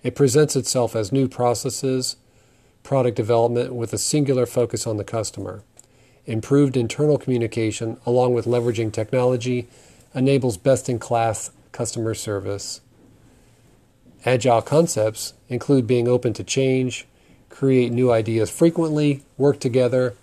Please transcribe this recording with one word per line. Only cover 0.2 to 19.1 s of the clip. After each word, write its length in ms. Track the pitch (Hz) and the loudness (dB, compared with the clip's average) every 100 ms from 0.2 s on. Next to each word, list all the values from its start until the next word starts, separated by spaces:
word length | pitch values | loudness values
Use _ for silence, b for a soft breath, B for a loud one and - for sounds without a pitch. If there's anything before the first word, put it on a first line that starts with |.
| 139 127 147 | 4 4 2
itself 400 | 139 120 131 117 | 0 -2 -2 0
as 180 | 113 107 | -2 -2
new 160 | 139 127 | 0 -2
processes, 880 | - 123 117 135 - 135 131 127 - b b b b b b | 0 0 0 -4 -4 -2 -2 -4 -8 b b b b b b
product 340 | - 139 123 110 | -2 0 2 0
development 580 | 110 117 117 120 127 | 2 4 4 2 -2
with 200 | 123 113 | -6 -6
a 20 | 113 | -4
singular 480 | - 151 139 127 | -2 0 2 0
focus 420 | 120 - 117 110 - | 0 0 -2 -2 -4
on 120 | 107 | -6
the 40 | |
customer. 600 | 98 117 104 - 98 101 _ _ b b b b - | -4 -6 -6 -8 -12 -12 _ _ b b b b -8
Improved 500 | 113 - 139 139 127 | -8 0 2 4 2
internal 400 | 113 - 151 139 | -2 0 0 0
communication, 800 | - 123 113 117 110 104 113 - | 0 -2 -2 -2 -2 -2 -8 -8
along 300 | - 123 127 | 0 2 2
with 100 | 120 | 0
leveraging 480 | 113 120 120 113 110 | 0 0 0 -2 -4
technology, 760 | 104 110 127 123 127 120 123 117 b b b b | -4 -2 0 2 0 -2 -4 -6 b b b b
enables 440 | 135 131 139 123 113 | -2 2 2 0 -2
best-in-class 920 | - 127 - 120 - 117 113 107 - _ _ | 0 0 0 -6 -2 0 0 -2 -8 _ _
customer 400 | - 117 - 113 | -8 -8 -4 -6
service. 680 | 107 - 101 98 101 - - _ _ _ b b b b b b b b _ _ _ - | -6 -6 -6 -6 -8 -8 -14 _ _ _ b b b b b b b b _ _ _ 0
Agile 340 | 123 127 120 | 2 4 2
concepts 720 | - 147 170 - 110 107 - - _ | 4 2 2 0 -2 -2 -12 -14 _
include 380 | 120 - 139 113 | -8 2 2 4
being 200 | 123 120 | 0 2
open 280 | 123 123 | 0 0
to 100 | 107 | -4
change, 640 | 104 - 135 131 127 - - b b b b | -4 -2 0 0 -2 -6 -16 b b b b
create 420 | - 139 131 120 | -2 2 4 2
new 220 | 120 127 | 2 2
ideas 380 | 113 110 110 107 | 2 2 0 -2
frequently, 720 | - 170 170 160 151 147 | 2 2 2 -2 0 0